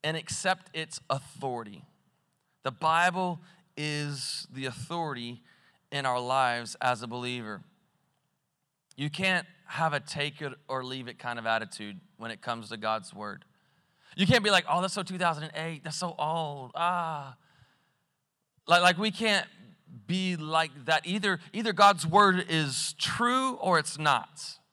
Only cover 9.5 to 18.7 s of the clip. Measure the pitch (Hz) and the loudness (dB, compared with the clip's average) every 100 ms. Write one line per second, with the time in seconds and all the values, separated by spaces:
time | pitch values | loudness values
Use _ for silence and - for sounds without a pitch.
9.5 | _ - - 160 143 147 160 147 147 147 | _ -12 -2 0 0 -4 -4 -4 -4 -10
10.5 | 123 _ 135 127 131 120 101 123 120 113 | -10 _ -6 -6 -8 -10 -10 -8 -4 0
11.5 | 113 110 - 104 98 _ _ 113 107 - | 0 -2 -10 -10 -12 _ _ -12 -10 -6
12.5 | 117 107 113 110 110 92 98 104 98 _ | -8 -8 -6 -2 -4 -6 -12 -12 -12 _
13.5 | _ _ _ _ _ _ - 185 247 208 | _ _ _ _ _ _ -2 4 6 6
14.5 | 190 170 165 185 202 180 185 175 151 156 | 4 4 0 0 -4 -6 -2 0 0 -6
15.5 | - 160 156 151 156 175 165 151 165 156 | -8 -8 -8 -10 -6 -6 -4 -2 0 -2
16.5 | 143 127 - 170 180 165 151 135 123 _ | -6 -10 -2 0 0 -2 -6 -10 -16 _
17.5 | _ _ _ _ _ _ _ _ _ _ | _ _ _ _ _ _ _ _ _ _
18.5 | _ - | _ 4